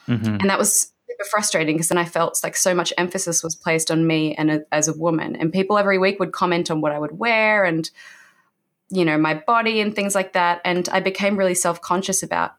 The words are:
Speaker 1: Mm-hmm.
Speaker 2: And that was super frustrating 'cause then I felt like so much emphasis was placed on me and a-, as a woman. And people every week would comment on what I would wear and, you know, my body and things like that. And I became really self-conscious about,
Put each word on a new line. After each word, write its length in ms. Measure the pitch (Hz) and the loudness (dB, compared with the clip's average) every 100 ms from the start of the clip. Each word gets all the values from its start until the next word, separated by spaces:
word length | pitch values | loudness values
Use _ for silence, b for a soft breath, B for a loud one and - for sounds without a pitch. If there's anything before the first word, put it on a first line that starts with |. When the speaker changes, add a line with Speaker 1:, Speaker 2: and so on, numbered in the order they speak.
| B | B
Speaker 1:
Mm-hmm. 280 | 120 110 107 | -2 0 0
Speaker 2:
And 100 | 196 | 0
that 80 | 196 | 2
was 340 | 208 - - _ - | 2 0 -2 _ -14
super 200 | 240 202 | -12 -4
frustrating 460 | 214 214 175 156 160 | -2 0 0 0 0
'cause 120 | 170 | 2
then 100 | 175 | 2
I 60 | |
felt 360 | 170 170 165 - | 2 0 -2 -2
like 140 | 156 - | -4 0
so 180 | 196 | 0
much 180 | 180 175 - | 2 0 -2
emphasis 460 | 180 190 175 165 | -2 -2 -2 -2
was 120 | - | -4
placed 360 | - - 160 160 | -4 0 0 2
on 160 | 160 165 | 2 2
me 280 | 160 156 | 2 0
and 160 | 151 156 | 0 0
a-, 140 | 151 151 | 0 -2
as 160 | 151 165 | -2 -2
a 80 | 151 | -2
woman. 400 | 170 160 160 - | -2 -2 -2 -4
And 160 | 160 | -2
people 260 | 185 190 208 | 0 0 2
every 200 | 196 190 | 2 2
week 200 | 190 196 | 2 0
would 140 | 180 | -4
comment 380 | - 180 170 175 | -2 0 0 0
on 100 | 160 | -2
what 120 | 151 | -2
I 60 | 147 | -2
would 200 | 151 165 | -4 -4
wear 460 | 233 226 214 214 | 0 2 2 4
and, 240 | 185 160 160 B B B B B B _ _ _ - | 2 0 -4 B B B B B B _ _ _ -6
you 140 | 190 | 0
know, 140 | 165 151 | 2 2
my 160 | 156 | 2
body 460 | 156 - 233 226 220 | 0 0 2 2 0
and 140 | 208 | 0
things 200 | 208 196 | -2 -2
like 180 | 196 190 | -2 0
that. 280 | 185 175 175 | 2 2 2
And 240 | 180 180 175 | 0 -2 0
I 100 | 190 | 0
became 360 | 185 190 202 202 | 0 0 0 2
really 180 | 190 | 0
self-conscious 680 | 180 175 170 - 180 190 185 | 2 0 -2 -2 -2 0 -4
about, 300 | 165 170 - | -2 -2 -2